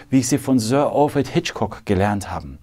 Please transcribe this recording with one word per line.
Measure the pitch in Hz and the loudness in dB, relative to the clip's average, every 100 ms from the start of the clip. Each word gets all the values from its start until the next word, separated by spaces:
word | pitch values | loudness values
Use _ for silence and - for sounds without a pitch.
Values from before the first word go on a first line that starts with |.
| - | 0
wie | 131 | 2
ich | 120 | 2
sie | 139 | 0
von | 143 131 | 2 2
Sir | 110 135 139 | 2 2 2
Alfred | 107 147 143 135 | 2 2 0 -2
Hitchcock | - - - 120 - - | -2 -4 -6 -6 -6 -2
gelernt | 95 101 104 - | 0 0 -2 -6
habe. | 85 71 69 | -10 -12 -16